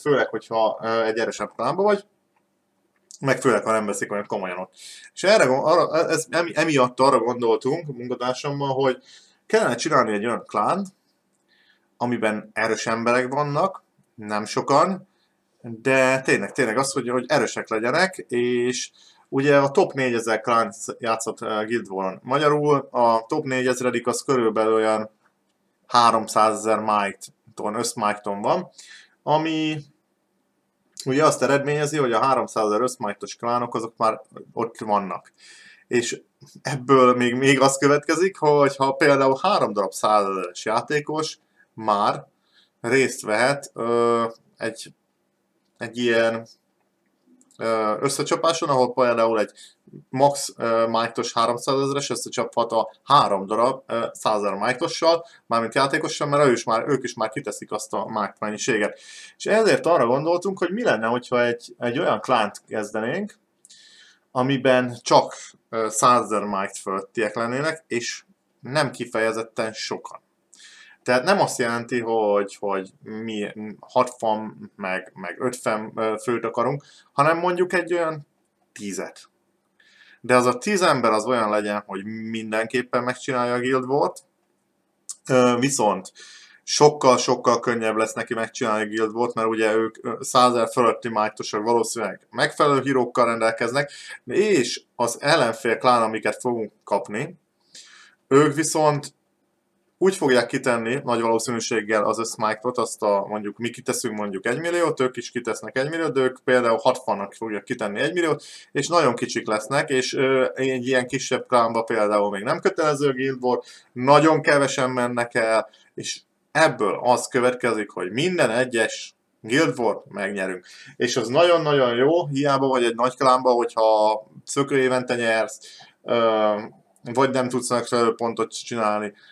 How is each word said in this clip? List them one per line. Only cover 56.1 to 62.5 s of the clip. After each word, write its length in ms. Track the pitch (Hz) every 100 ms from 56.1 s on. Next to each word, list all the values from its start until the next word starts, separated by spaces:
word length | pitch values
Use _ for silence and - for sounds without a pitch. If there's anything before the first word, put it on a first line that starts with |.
| - 147
mert 180 | 143 143
ő 60 |
is 120 | 113
már, 200 | - 113 113
ők 160 | 104
is 100 | 120
már 160 | - 110
kiteszik 420 | 139 107 - -
azt 220 | 104 -
a 120 | 107 95
might 340 | 107 98 -
mennyiséget. 600 | 107 104 - 110 104 - - - - -
És 80 | -
ezért 400 | 214 208 127 160
arra 200 | 170 117
gondoltunk, 540 | 135 156 175 196 190
hogy 120 | 175
mi 120 | 208
lenne, 240 | 214 110 113
hogyha 360 | 120 - 123
egy, 320 | 120 120 - -
egy 220 | 120 131
olyan 200 | 156 110
klánt 420 | - 120 104